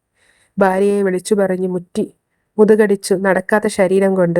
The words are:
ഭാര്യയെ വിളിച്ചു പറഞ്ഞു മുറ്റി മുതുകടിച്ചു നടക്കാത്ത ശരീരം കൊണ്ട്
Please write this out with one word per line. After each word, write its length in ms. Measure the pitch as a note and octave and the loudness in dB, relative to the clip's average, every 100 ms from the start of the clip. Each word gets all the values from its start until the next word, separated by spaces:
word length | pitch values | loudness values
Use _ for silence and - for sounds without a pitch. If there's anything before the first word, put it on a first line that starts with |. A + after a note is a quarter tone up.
| _ _ _ _ _ - | _ _ _ _ _ 0
ഭാര്യയെ 420 | F#3+ F#3+ G3+ G3+ | 0 2 0 0
വിളിച്ചു 340 | G3 F3+ F3+ G3+ | -2 -4 -2 0
പറഞ്ഞു 320 | F#3+ F3+ F#3 | 0 -2 -4
മുറ്റി 460 | F3+ F3+ G#3+ - - _ _ _ - | -6 -6 -6 -6 -10 _ _ _ 0
മുതുകടിച്ചു 560 | G#3 G#3+ G#3 G3 - | 2 4 2 -2 -2
നടക്കാത്ത 540 | F#3 G3 F3+ - G#3+ G#3+ | -2 0 -2 -2 -2 -2
ശരീരം 480 | - F3+ G3 G3 F#3+ | -2 0 2 0 0
കൊണ്ട് 240 | F3 | 0